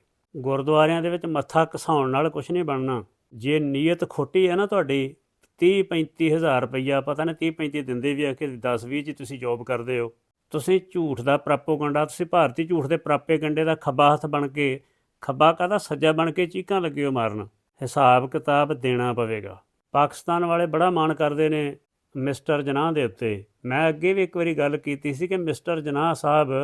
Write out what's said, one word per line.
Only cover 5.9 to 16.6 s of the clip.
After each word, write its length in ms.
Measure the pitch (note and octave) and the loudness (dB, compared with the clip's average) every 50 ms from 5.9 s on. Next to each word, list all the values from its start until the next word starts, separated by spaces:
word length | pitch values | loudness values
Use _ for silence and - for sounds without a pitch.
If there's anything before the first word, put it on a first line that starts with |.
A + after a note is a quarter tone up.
| F3 E3 D#3 D3 _ - E3 D#3+ D#3 | 0 -2 -2 -2 _ 0 0 2 2
ਹਜ਼ਾਰ 280 | E3 E3 D#3 C3 B2+ | 2 2 2 2 2
ਰੁਪਈਆ, 400 | B2+ A#2+ C3 C3 C3 C#3 C#3 C3+ | 0 -2 -2 -4 -2 0 0 0
ਪਤਾ 220 | C3 D3 C#3+ D3 D#3+ | 0 -2 -4 -2 -4
ਨਹੀਂ 120 | E3 D#3 | -4 -4
ਤੀਹ 160 | - D#3+ E3 | -4 -4 -4
ਪੈਂਤੀ 300 | D#3+ - D#3 D3 C#3+ D3 | -4 -4 -6 -6 -4 -6
ਦਿੰਦੇ 320 | C3+ B2+ B2 B2 B2 C#3+ C#3+ | -6 -4 -4 -4 -2 -2 -2
ਵੀ 100 | C#3+ D3 | -2 -2
ਆ 100 | C#3 B2+ | -4 -4
ਕਿ 140 | - D3+ C#3 B2+ | -4 -6 -8 -6
ਦਸ 280 | A#2 A#2+ B2 B2 A2+ A#2 | -4 -2 -2 -2 -2 -4
ਵੀਹ 180 | B2 C#3 D3 C#3+ | -6 -6 -6 -6
'ਚ 140 | D#3 C#3 | -8 -10
ਤੁਸੀਂ 220 | - C3+ A2 C#3 B2 | -12 -12 -12 -10 -6
ਜੌਬ 240 | B2 A#2+ A#2+ A#2 A#2+ | -4 -4 -4 -4 -4
ਕਰਦੇ 360 | C3 B2+ A#2 A#2 B2 B2+ A#2+ | -4 -4 -4 -4 -4 -4 -4
ਹੋ। 120 | A#2 A2+ - _ _ _ _ _ _ _ | -4 -6 -8 _ _ _ _ _ _ _
ਤੁਸੀਂ 280 | - D3+ B2+ F3+ F#3+ F#3 F#3 - | -6 -4 0 2 2 0 0 -2
ਝੂਠ 300 | - F3+ E3 D3+ C3+ A#2+ | -4 -2 -2 -2 -2 -2
ਦਾ 160 | A#2+ C3+ C#3+ | 0 0 0
ਪ੍ਰੋਪੇਗੈਂਡਾ, 680 | C#3 - D3 D3 C#3 - - D#3 C#3+ D3 D3 C#3+ D3 D3+ | 2 2 0 -2 0 0 -2 -2 0 0 0 0 0 -2
ਤੁਸੀਂ 200 | D3+ - - E3+ | -2 -4 -6 -4
ਭਾਰਤੀ 400 | D#3+ - F3 D#3 C3+ B2 - E3 | 0 2 4 4 2 2 -2 -2
ਝੂਠ 220 | E3 F3+ D#3+ B2+ | 0 0 0 0
ਦੇ 100 | B2 E3 | 0 -2
ਪ੍ਰੋਪੇਗੈਂਡੇ 680 | D#3 - D#3 D3 C#3 - - D#3+ D3+ D#3 D3+ D3+ D#3+ D#3+ | -2 0 0 -2 0 0 0 0 0 0 0 0 0 2
ਦਾ 120 | D#3+ D#3 | 0 0
ਖੱਬਾ 380 | D#3 - D3+ B2+ C3 D3 D3 D3+ | 0 -2 0 4 6 6 6 6
ਹੱਥ 120 | D3 D#3+ | 4 0
ਬਣ 220 | D3+ D3 C#3+ C#3+ | -2 -2 -2 -2
ਕੇ, 320 | C3+ C#3 D3 C#3+ C3+ C3 C3+ _ _ _ _ _ _ _ _ - | -2 -2 -2 -2 -2 -2 -4 _ _ _ _ _ _ _ _ -8
ਖੱਬਾ 280 | - C3 C3+ D3+ E3 | -4 2 4 4 4
ਕਾਹਦਾ, 260 | E3 E3 F3+ F3+ G#3+ | 4 4 0 0 0
ਸੱਜਾ 340 | F#3+ - - D3+ C#3 D#3 D#3 | -2 -2 -4 -2 2 2 2
ਬਣ 200 | D#3 D#3+ E3 E3 | 4 2 0 0
ਕੇ 140 | D#3 F#3 F3+ | 0 0 -2
ਚੀਕਾਂ 360 | E3 - F#3 | -2 -4 -6